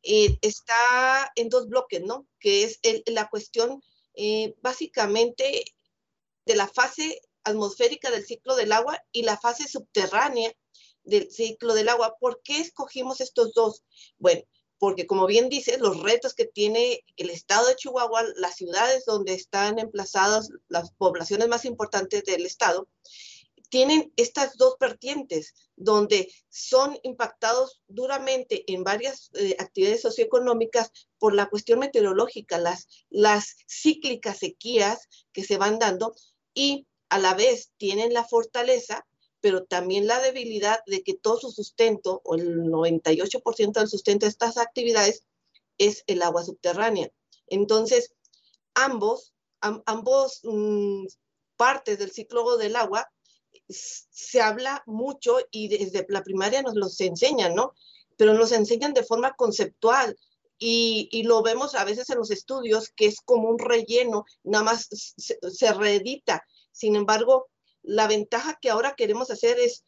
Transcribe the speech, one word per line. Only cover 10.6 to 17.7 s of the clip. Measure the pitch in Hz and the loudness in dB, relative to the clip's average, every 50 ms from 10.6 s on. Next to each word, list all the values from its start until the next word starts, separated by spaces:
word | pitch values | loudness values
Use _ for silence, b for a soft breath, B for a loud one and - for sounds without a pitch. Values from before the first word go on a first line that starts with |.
| _ _ b b b b b b | _ _ b b b b b b
del | _ - 208 208 175 - | _ 0 0 0 0 -2
ciclo | - - 226 226 220 _ 233 233 226 | -6 -6 -6 -6 -6 _ -2 0 2
del | 214 214 226 | 2 2 2
agua. | 240 233 233 226 226 _ | 2 2 0 -2 -2 _
¿Por | 247 247 233 - _ | -4 -4 -4 -4 _
qué | - 294 302 | -6 -4 -4
escogimos | 330 330 _ - 269 - - 262 247 262 262 - | -4 -6 _ -12 -12 -10 -8 -10 -8 -8 -6 -8
estos | - - _ - 233 220 - | -8 -4 _ 0 0 2 2
dos? | 233 226 220 220 - _ b b b b b b _ | 2 2 2 -2 -8 _ b b b b b b _
Bueno, | - 180 165 - - _ _ _ _ _ _ _ | 2 2 2 2 -2 _ _ _ _ _ _ _
porque | 196 196 185 180 170 | -2 -2 -2 -2 -4
como | 175 196 190 185 | -2 2 2 2
bien | 190 208 226 247 254 | 4 4 4 2 2
dices, | 277 269 - - 233 262 | -2 -4 -4 -4 -2 0
los | 240 202 175 156 | 0 0 0 0
retos | 175 202 233 233 - 262 - | 0 0 0 0 0 -6 -2
que | - 233 | -2 -4
tiene | - _ 208 208 208 220 226 240 247 240 - _ _ _ | -4 _ -2 -2 0 2 0 0 0 -2 -6 _ _ _
el | - 180 180 | -10 -10 -10
estado | 170 170 _ - 196 220 240 | -10 -12 _ 0 2 4 4
de | 254 | 2